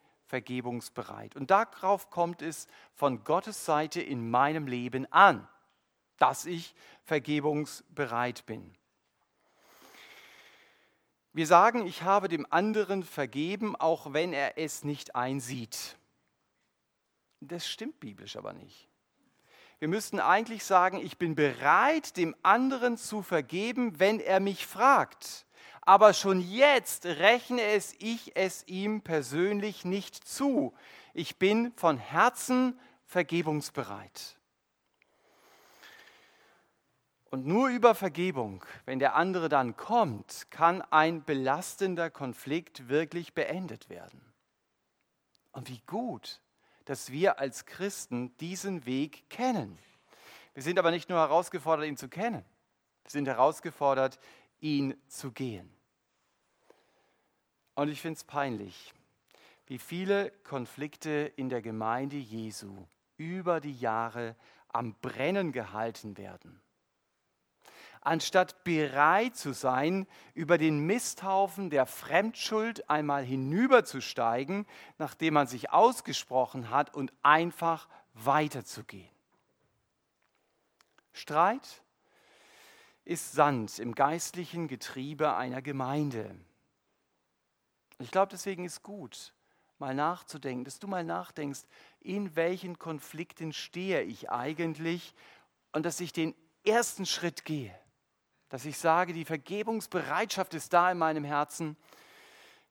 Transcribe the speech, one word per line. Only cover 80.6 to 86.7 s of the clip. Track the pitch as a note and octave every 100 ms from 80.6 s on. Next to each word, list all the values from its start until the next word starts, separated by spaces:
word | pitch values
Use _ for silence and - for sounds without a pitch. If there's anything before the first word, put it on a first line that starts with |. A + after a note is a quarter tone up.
| _ _ _ _ _
Streit | - - D3+ F#3 C4 - - _ _ _ _ _ _ _ - - - _ _
ist | - E3+ -
Sand | C3+ D3 B2+ G#2 -
im | A#2+
geistlichen | A2+ C#3+ E3+ - F3+ E3+ E3+ D#3
Getriebe | B2 - C3 C#3 D3+ D3+ F#2+
einer | B2+ B2+
Gemeinde. | C3+ C#3 C3 D3 D3 A#2 G#2 F2+ F2 _ _